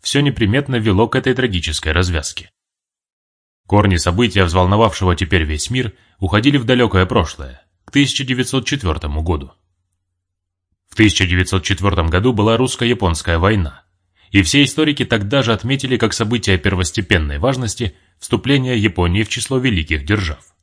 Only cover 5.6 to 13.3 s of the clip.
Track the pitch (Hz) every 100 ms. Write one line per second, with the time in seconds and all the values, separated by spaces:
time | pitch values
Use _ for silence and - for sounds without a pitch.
5.6 | - 123 120 - _ _ 95 104 123 143
6.6 | 113 127 117 92 92 113 80 - 67 62
7.6 | _ _ - 139 139 - 131 123 127 135
8.6 | - 139 92 78 78 71 80 80 69 _
9.6 | _ _ _ _ _ _ _ _ _ _
10.6 | _ _ _ - 107 - 95 90 92 95
11.6 | - 98 98 92 82 87 117 113 107 113
12.6 | 127 - 120 120 95 82 -